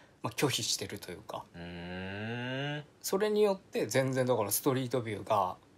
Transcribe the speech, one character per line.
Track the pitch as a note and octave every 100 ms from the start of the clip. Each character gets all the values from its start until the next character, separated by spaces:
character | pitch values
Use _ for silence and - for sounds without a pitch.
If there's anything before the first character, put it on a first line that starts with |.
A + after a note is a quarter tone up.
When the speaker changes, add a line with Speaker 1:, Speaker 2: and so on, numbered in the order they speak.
| - _
Speaker 1:
ま | B2+
あ、 |
拒 | - C3+
否 | -
し | A2+ -
て | G2
る | G#2
と | -
い |
う | E2+
か。 | - - -
Speaker 2:
う | F2
ー | E2+ F2 F2 F2+ F#2 G2+ A2 A#2+ B2 C3 C#3+ D3
ん。 | - -
Speaker 1:
そ | - F#3+
れ | G#3+
に | G#3
よ | G#3
っ | F#3+
て | - - A#2+
全 | C3 C3+
然 | C3 B2+
だ | A#2
か |
ら | G2+
ス | -
ト | D3+
リ | C3
ー | B2
ト | C3
ビ | A2
ュ | G2+
ー |
が、 | G2+ G#2 F2+ - -